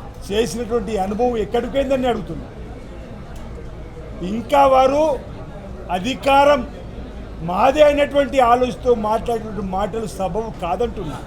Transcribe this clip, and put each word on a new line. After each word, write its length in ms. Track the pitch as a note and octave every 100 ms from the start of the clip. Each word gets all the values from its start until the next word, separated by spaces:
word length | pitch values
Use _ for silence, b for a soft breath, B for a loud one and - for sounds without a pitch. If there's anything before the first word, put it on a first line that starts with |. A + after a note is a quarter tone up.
| B - -
చేసినటువంటి 680 | G3+ A3+ A3+ A3+ A#3 G3+ G#3+
అనుభవం 400 | F#3+ G#3 B3 A3+
ఎక్కడికి 360 | G3 A#3+ A#3+
పోయిందని 340 | C#4 C4 C4+ B3+
అడుగుతున్నా. 380 | A3 D#3+ D#3+ - - - - - - - - - - - - - - - - - - F3
ఇంకా 380 | A3 - C#4 C#4
వారు 540 | C4 C4 C#4+ D#4 B3+ - - - - - - -
అధికారం 760 | F3+ G3 C4 C#4 C#4 C#4+ C#4+ A3+ - - - - - - -
మాదే 400 | E3 F3+ B3 C#4
అయినటువంటి 560 | D4 C#4+ C#4+ C#4 C4+ C4
ఆలోచనతో 560 | A#3 B3 B3+ - B3 A3+
మాట్లాడినటువంటి 680 | G#3+ A3 G#3 A#3 G#3+ G3+
మాటలు 460 | F#3+ F#3 G#3 A3 G#3+
సబబు 540 | - F#3+ F#3 A3+ D#3+
కాదంటున్నా. 580 | F3 F#3+ A#3 G#3 D#3+ B2+